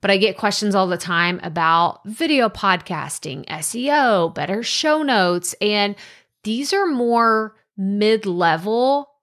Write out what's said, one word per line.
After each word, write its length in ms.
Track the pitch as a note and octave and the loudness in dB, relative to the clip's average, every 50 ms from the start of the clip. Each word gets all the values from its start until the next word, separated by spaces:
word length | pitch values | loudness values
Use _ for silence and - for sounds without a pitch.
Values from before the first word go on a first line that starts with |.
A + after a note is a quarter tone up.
But 80 | - G3 | 2 2
I 80 | G3 F#3+ | 2 4
get 180 | G3 A3 F#3+ | 2 0 0
questions 380 | - - G#3 G3+ - G#3+ G#3 G3 | 0 -2 -2 -2 0 -2 0 2
all 140 | G3+ F#3+ F3+ | 2 2 0
the 100 | F3+ E3 | -2 -4
time 420 | - E3+ F3 E3+ F3 F3 F3 F3+ - | -4 -4 0 0 0 0 -2 -4 -6
about 600 | F3 D#3 E3+ E3 D#3+ E3 E3 E3+ F3 - - _ | -8 -4 0 2 4 4 4 4 2 0 -6 _
video 440 | G3 A3 - E4 D#4 D#4 C4+ A#3+ A3 | -14 -6 -4 -2 0 2 2 2 2
podcasting, 920 | A3 - - G3 F#3 F3 - - F3+ D#3 C3+ C3+ - - - D#3 C3 D3 - - | 0 -2 0 0 0 0 -2 -6 -8 -8 -6 -8 -10 -10 -10 -10 -10 -10 -10 -10
S 280 | - D#3 D#3 - - | -10 -8 -8 -8 -6
E 160 | A#3 B3 C#4 | -4 -2 0
O, 380 | C#4+ D4+ C#4 B3 G#3+ F#3 E3+ E3 | 2 2 4 4 2 2 2 0
better 340 | E3 E3 D3 E3 F#3+ G#3+ A#3 | -2 -4 -4 -4 -4 -4 -4
show 400 | - - - - D#4 D4+ D#4 D#4 | -4 -4 -2 0 0 0 0 0
notes. 500 | C#4 B3 G#3+ F#3 F3+ F3 F3 F3 - - - | 0 2 2 2 2 0 -2 -4 -6 -6 -2
And 340 | G3+ G#3 G#3 G#3 G3+ G3+ G3+ - - - - - _ _ _ _ _ | -2 0 2 0 0 -2 -2 -8 -14 -20 -20 -20 _ _ _ _ _
these 300 | G#3 A3 A#3+ C#4+ C#4+ G4 | -6 -4 -4 -2 -2 0
are 140 | G4 G4+ F4+ | 0 0 0
more 680 | D4 B3 A#3+ A#3 A#3 A#3 A3+ A3+ A3 A3 A3 G#3+ _ _ _ _ _ - | 0 0 0 2 2 4 4 4 4 2 0 -4 _ _ _ _ _ -6
mid-level 1300 | F#3+ F#3+ G3+ G3+ G#3 G#3+ A3+ A3 G#3+ G3+ F3 F3 F3 E3 D#3+ D#3+ E3+ G#3 A3 A#3 B3 C4 C#4 C#4+ C#4+ _ _ _ | -4 -2 0 2 2 2 2 2 0 -2 -2 2 2 2 2 0 0 -2 0 2 2 2 2 0 -2 _ _ _